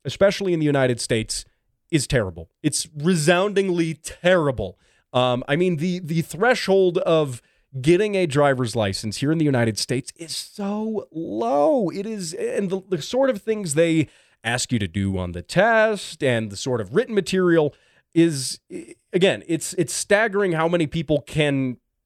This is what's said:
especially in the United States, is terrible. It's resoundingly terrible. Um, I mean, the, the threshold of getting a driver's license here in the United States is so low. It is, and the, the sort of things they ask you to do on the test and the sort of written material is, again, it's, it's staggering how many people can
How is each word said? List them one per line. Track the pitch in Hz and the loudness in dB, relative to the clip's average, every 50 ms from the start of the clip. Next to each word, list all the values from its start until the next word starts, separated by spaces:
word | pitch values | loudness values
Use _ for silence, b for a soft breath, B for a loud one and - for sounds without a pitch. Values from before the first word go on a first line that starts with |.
| - | -10
especially | 139 - - 196 202 185 - 202 185 175 | -8 0 2 2 2 2 0 -2 -2 0
in | 160 | 0
the | 151 | 2
United | 147 143 139 131 123 123 - | 2 2 2 2 2 0 -2
States, | - - 123 110 110 - - - - _ _ _ _ _ _ _ _ - | -2 -2 -2 -2 -2 -4 -8 -10 -10 _ _ _ _ _ _ _ _ -2
is | 170 147 117 | -2 -2 -2
terrible. | - 147 123 101 92 80 85 82 _ _ - | 0 0 0 0 -2 -6 -12 -16 _ _ -4
It's | - 151 - - - - 156 | -4 -4 -2 -4 -8 -8 -10
resoundingly | 147 147 180 190 160 147 175 175 180 196 214 190 202 196 190 175 170 165 160 160 | -4 0 0 0 2 4 4 4 4 2 0 0 0 0 0 0 0 -2 -2 -4
terrible. | _ - - - - - 180 185 175 151 139 123 110 101 92 - _ _ _ _ _ _ - | _ -12 -18 -12 -2 2 2 4 4 2 0 -2 -2 -6 -8 -10 _ _ _ _ _ _ -4
Um, | - 127 127 127 123 123 - | 0 0 2 2 0 -2 -2
I | - 143 | -2 0
mean, | 165 180 185 170 | 2 2 2 0
the, | 139 165 185 175 185 | 0 -2 -2 -4 -4
the | 185 147 170 165 | -4 -2 -2 -2
threshold | 156 - - 156 214 254 240 - - 190 190 196 185 180 170 185 | -2 -2 -4 0 2 2 2 2 2 2 4 4 4 4 2 0
of | - 175 165 160 151 135 123 - _ _ _ _ _ _ 135 131 | 0 2 2 2 2 0 -4 -12 _ _ _ _ _ _ -10 -2
getting | 123 156 175 180 214 214 202 | 2 4 4 4 4 0 0
a | 185 180 | 0 0
driver's | 147 127 147 143 143 131 123 127 110 110 | 0 2 4 4 4 4 2 0 -2 0
license | 117 104 98 95 - - 107 95 | 0 0 0 -2 -4 -6 -6 -6
here | - 135 143 | -2 0 0
in | 160 165 | 2 2
the | 156 | 2
United | 147 135 120 117 113 104 - | 2 2 2 2 0 0 -2
States | - - 135 - - - - | -4 -4 -4 -4 -4 -8 -16
is | - 165 156 - | -16 -12 -10 -10
so | - - - - - 196 196 208 214 220 220 220 - - _ | -12 -12 -14 -12 -10 -8 -6 -6 -6 -6 -4 -6 -6 -8 _
low. | - 320 - - 202 220 226 233 277 294 285 320 294 254 196 156 | -10 -10 -8 -6 -4 -4 -2 0 2 4 4 4 4 2 2 0
It | - 196 202 | -2 -4 -6
is, | 226 220 202 180 160 175 | -6 -8 -8 -8 -10 -8
and | - 208 240 - 214 202 170 | -6 -6 -4 -2 -2 -2 -2
the, | 190 196 - | -4 -6 -4
the | - 190 151 | -4 -4 -4
sort | - - 247 254 277 262 | -4 -2 0 0 2 2
of | 233 196 | 0 -2
things | - 220 220 214 196 160 135 | -2 -4 -4 -4 -2 0 2
they | 160 170 165 160 160 131 b b b b b b b - | 2 4 4 4 2 0 b b b b b b b -4
ask | 113 120 123 - - | -2 -2 -2 -2 0
you | 127 | 0
to | 107 101 | 0 0
do | 82 82 101 98 98 95 | -2 -2 -2 -2 0 -2
on | 92 90 87 | -2 -4 -6
the | 85 87 | -8 -10
test | - - - 170 208 233 226 220 214 226 214 190 - - - - 147 | -10 -2 2 2 4 4 4 4 2 2 0 -4 -8 -12 -8 -2 0
and | 131 120 113 113 104 | 0 0 0 -2 -6
the | 98 | -8
sort | - - 135 123 110 | -8 -4 -4 -2 -2
of | 101 92 127 | -4 0 0
written | 208 262 - 220 | 0 0 2 -2
material | 202 - - 190 185 180 175 170 165 151 139 b b b b b b b _ - | -2 -2 0 0 2 4 4 4 4 4 2 b b b b b b b _ 2
is, | 165 165 170 151 135 127 - - - _ - 180 - - - - _ _ - | 2 2 2 2 -2 -6 -8 -10 -12 _ -16 -16 -14 -14 -16 -20 _ _ -4
again, | - 175 190 185 123 98 - | 0 2 2 2 2 0 -4
it's, | - 165 - - - 185 | -4 -4 -4 -4 -6 -4
it's | 185 151 - - | -4 -4 -4 -4
staggering | - - - 202 208 226 220 190 202 202 180 | -6 0 2 2 2 2 0 0 0 0 0
how | 160 156 160 | 0 0 0
many | 170 180 175 160 | 0 2 0 0
people | 135 - 165 147 - 151 143 | 0 -2 -4 0 0 0 -2
can | - - - 156 151 147 139 135 135 127 120 _ _ _ _ _ _ | -2 -4 -2 0 0 2 2 0 -2 -4 -6 _ _ _ _ _ _